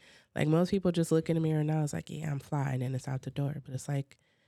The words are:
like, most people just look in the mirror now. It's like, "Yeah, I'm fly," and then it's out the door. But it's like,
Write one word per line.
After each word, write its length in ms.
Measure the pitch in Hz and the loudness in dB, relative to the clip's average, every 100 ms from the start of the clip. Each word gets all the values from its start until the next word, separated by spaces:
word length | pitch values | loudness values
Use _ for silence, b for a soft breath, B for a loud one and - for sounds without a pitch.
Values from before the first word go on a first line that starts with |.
| b b b - | b b b -2
like, 120 | 151 | 4
most 240 | 160 180 | 4 4
people 200 | 196 180 | 2 2
just 200 | 170 165 | 2 4
look 180 | 160 160 | 2 2
in 60 | 165 | 2
the 60 | |
mirror 220 | 160 156 | 2 2
now. 200 | 151 156 | 2 2
It's 100 | 147 | 0
like, 160 | - - | -4 -8
"Yeah, 220 | 147 156 | -8 -4
I'm 80 | 139 | -4
fly," 320 | - 147 139 | -4 -2 0
and 80 | 127 | -2
then 140 | 127 131 | -2 -4
it's 120 | - | -4
out 140 | 131 | -6
the 80 | 135 | -6
door. 300 | 139 139 143 | -4 -4 -4
But 100 | 139 131 | -8 -10
it's 120 | - | -4
like, 300 | 143 - - _ _ | -4 -4 -12 _ _